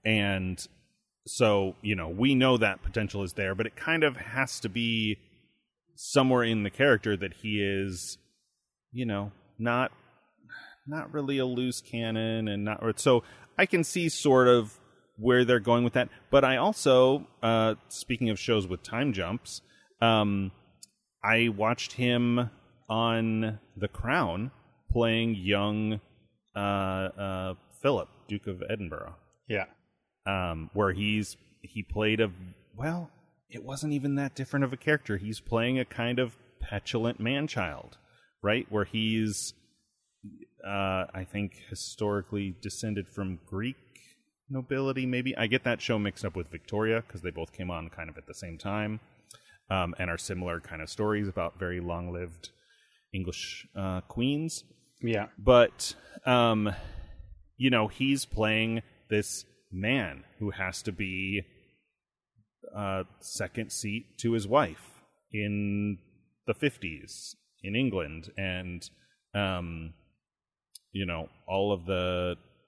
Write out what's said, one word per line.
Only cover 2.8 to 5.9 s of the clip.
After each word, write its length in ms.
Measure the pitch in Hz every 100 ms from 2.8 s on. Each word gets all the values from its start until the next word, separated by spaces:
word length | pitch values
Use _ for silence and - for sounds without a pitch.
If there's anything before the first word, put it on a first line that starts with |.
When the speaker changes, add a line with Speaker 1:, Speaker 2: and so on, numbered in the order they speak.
Speaker 1:
potential 400 | - 117 101 101
is 120 | 95
there, 200 | - 95
but 120 | 95 113
it 100 | -
kind 260 | - 165
of 120 | 147 127
has 440 | 107 120 135 -
to 80 | 113
be 500 | 104 117 113 107 101 _ _ _ _ _ _ _